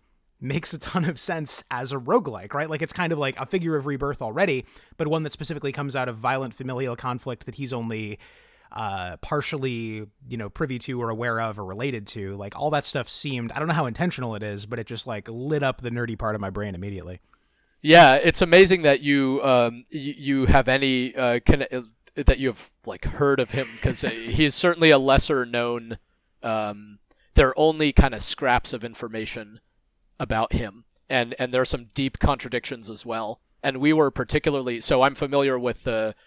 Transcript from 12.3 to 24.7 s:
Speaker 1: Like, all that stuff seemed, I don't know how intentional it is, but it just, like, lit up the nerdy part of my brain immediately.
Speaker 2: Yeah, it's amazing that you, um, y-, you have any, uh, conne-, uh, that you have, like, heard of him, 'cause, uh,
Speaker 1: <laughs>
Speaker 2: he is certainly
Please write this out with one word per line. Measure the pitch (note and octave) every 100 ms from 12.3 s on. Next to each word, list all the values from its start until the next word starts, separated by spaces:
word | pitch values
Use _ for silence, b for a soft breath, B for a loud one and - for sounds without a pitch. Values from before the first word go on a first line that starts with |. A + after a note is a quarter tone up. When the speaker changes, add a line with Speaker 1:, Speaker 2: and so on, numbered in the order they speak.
| G2+
Speaker 1:
Like, | G2+ -
all | D3
that | D3
stuff | - C#3 A#2+
seemed, | - D3 B2+ A#2
I | B2
don't | D#3+
know |
how | D#3+ B2+
intentional | A2+ F3+ - A#2+ G#2+
it |
is, | G#2+ G2+ G#2
but | A#2+
it | A2
just, | A2+ A#2+
like, | G#2+ G#2+
lit | A#2 C3+ D3+
up | C3+ B2+
the | B2
nerdy | A#2+ A#2 G#2+
part | A2+ G#2+
of |
my | F#2+
brain | G2 G#2
immediately. | F2+ G2+ F#2+ E2+ F#2 _ _ _ _ _ _
Speaker 2:
Yeah, | D3+ E3+ D3
it's | C#3 E3+ -
amazing | F3 F3+ F#3 F#3
that | D3 C#3
you, | C#3+ C#3+ C3+ C3+
um, | C3+ B2 A#2+ A#2+ -
y-, | D#3 C#3 C#3+
you | C#3 C3+ B2+
have | C#3 B2+
any, | C3+ C3+ B2+ B2+ C3
uh, | B2 A#2+ -
conne-, | C#3 C3
uh, | B2+ A2+ _ _
that | - C#3 A#2+
you | B2+
have, | G#2+ - _
like, | - -
heard | - - C#3+ C3+
of | A#2+
him, | C#3 B2+ -
'cause, | C3 A#2+
uh, | -
Speaker 1:
<laughs> |
Speaker 2:
he | A2+ A#2 G#2+
is | D3
certainly | - F3+